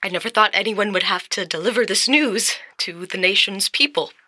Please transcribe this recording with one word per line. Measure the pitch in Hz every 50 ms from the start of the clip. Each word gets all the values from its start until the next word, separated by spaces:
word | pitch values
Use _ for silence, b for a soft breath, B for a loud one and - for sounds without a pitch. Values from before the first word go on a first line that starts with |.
I | - 196
never | 180 175 - 226
thought | 226 - 214 208 -
anyone | 185 196 220 214 190 208 208
would | 196 185
have | 185 185 196 180 - -
to | - - 190
deliver | - - 160 165 208 233 220 240
this | - 190 208 - 214
news | 269 302 302 262 190 220 220 - - B B B B _
to | - - 170 170 180
the | 185 - 190
nation's | 185 185 196 196 - - 196 190 202 -
people. | - - 277 285 285 - 151 - - _ _